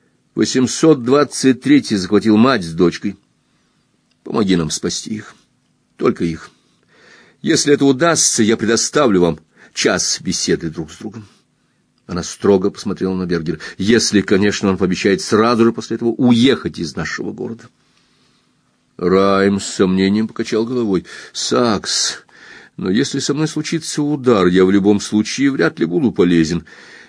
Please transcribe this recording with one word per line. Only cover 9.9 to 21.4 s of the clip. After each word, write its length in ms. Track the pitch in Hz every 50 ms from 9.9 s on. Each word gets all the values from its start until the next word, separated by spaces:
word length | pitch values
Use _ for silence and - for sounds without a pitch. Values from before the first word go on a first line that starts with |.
| 101 90 - - - -
беседы 480 | - 95 87 - - - - - - 82
друг 220 | 78 87 80 78
с 60 | - -
другом». 280 | - - - 113 107 101 _ _ _ _ _ _ _ _ _ _ _ _ _ _ _ -
Она 140 | 90 87 85
строго 480 | - - - - 101 101 95 92 101
посмотрела 420 | 90 - - 104 92 - - 92 95
на 140 | 92 92 87
Бергера. 320 | 87 85 80 82 82 78 - - - -
«Если, 440 | 92 101 120 113 113 - - 101
конечно, 460 | 92 - 107 95 101 104 95 - - 101
он 80 | 95 87
пообещает 440 | 98 90 92 - - 104 98 92
сразу 420 | - - - 104 110 117 120 110 113
же 80 | 117
после 260 | 113 - 113 - 117 113
этого 120 | 120 117
уехать 720 | 110 - 135 123 120 117 120 139 123 - - - 78 -
из 160 | 87 76 -
нашего 360 | - 82 - - - - -
города». 340 | - - - - - 113 - - _ _ _ _ _ _ _ _ _ _ _ _ _ _ _ _ _ _ _ _ _ _ _ _ _ -
Райм 600 | 90 90 92 95 98 98 98 98 98 101 101 98
с 60 | 98
сомнением 600 | - - - 101 92 92 95 95 98 101 107 110 110
покачал 380 | - - 113 - 117 107 113
головой. 400 | 113 127 123 117 107 95 87 80 - - - - - -
«Сакс, 880 | -